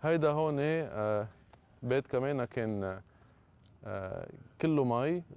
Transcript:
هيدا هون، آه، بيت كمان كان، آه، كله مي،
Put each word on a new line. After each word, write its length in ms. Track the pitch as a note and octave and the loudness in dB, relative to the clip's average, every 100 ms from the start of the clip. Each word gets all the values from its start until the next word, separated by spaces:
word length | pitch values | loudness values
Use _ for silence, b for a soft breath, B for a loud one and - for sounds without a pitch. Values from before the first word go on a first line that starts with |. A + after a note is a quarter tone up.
هيدا 280 | D3+ E3 D3+ | 0 2 4
هون، 260 | D3 D#3 C#3+ | 2 2 2
آه، 720 | D3 D#3+ D3 - G#2+ G#2+ A2 B B - - - | 0 0 -2 -2 0 0 -2 B B -20 -20 -10
بيت 240 | B2 C3 C3+ | 0 0 2
كمان 380 | B2+ C3+ C#3+ | 0 0 0
كان، 560 | A#2+ - A2+ G#2 F#2+ F#2+ G2 b b b b b - - | -2 -2 -2 -2 -4 -6 -12 b b b b b -20 -18
آه، 440 | - G2+ F#2+ - - - - - | -10 -8 -6 -8 -10 -14 -20 -2
كله 220 | F3 D3+ | 2 2
مي، 380 | B2+ A#2 C#3 F3 E3+ | 2 2 0 -2 -6